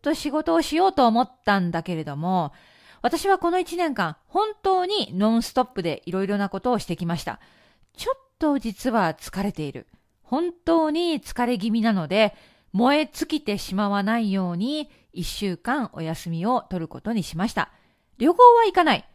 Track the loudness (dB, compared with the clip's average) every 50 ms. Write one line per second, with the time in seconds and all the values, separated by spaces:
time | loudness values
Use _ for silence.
0 | -2 -2 -2 -2 -4 -4 -4 -2 0 2 2 2 2 0 0 2 2 2 4 4
1 | 4 4 4 2 0 -2 -6 _ _ 0 0 2 0 0 -2 -4 -4 -4 -6 -6
2 | -6 -8 -8 -6 -2 0 0 0 0 -2 -8 -16 -20 _ _ _ _ -20 -16 _
3 | -2 -2 -2 0 2 2 2 2 2 0 0 0 -2 -2 -2 -2 -2 -2 0 -2
4 | -2 -4 -4 _ _ _ -2 -2 -2 -2 -4 _ 0 0 2 2 0 0 -2 -4
5 | -4 -4 0 2 2 4 4 2 0 0 -2 -2 -2 -2 -4 -4 -4 -4 -4 -4
6 | _ -6 -4 -2 -2 -2 -2 -2 -2 -4 -4 -4 -2 0 0 0 -2 -6 -6 -4
7 | -2 -4 -4 -4 -6 -10 -12 -12 -16 _ _ _ _ _ _ _ _ _ _ -8
8 | -4 -4 -4 -4 _ _ _ _ 0 0 0 0 -2 -6 -8 -4 -4 0 0 2
9 | 0 0 -2 -6 -14 -12 -6 -4 -4 -4 -4 -6 -8 -8 -8 -12 -16 _ _ _
10 | _ _ _ _ _ _ -2 -2 -2 -2 -4 _ _ 2 2 2 2 2 0 -2
11 | 0 -2 -2 -4 -6 -8 -4 -2 0 0 0 -2 -2 -2 0 2 2 2 0 0
12 | -2 0 2 2 2 2 0 -8 -20 _ _ _ _ _ 0 2 4 4 4 2
13 | 0 -2 -4 -8 -6 -4 -4 -4 -4 -4 -6 -6 -6 -6 -4 -2 -2 0 0 0
14 | 0 0 0 0 0 0 0 0 -2 -2 -2 -4 -4 -4 -4 -6 -8 -10 _ _
15 | _ _ _ -8 -8 -8 -6 -4 -4 -4 -4 -4 _ -4 -4 -4 -4 -6 -8 -8
16 | -6 -6 -8 -8 -8 -8 -6 -4 -2 0 0 -2 -2 -6 -8 -8 -8 -8 -12 -10
17 | _ -4 -4 -4 -4 -4 -4 -4 -4 -2 -2 -4 -6 -6 _ _ _ _ _ _
18 | _ _ _ 0 2 2 6 8 10 10 10 8 4 4 4 2 4 4 2 0
19 | -2 -12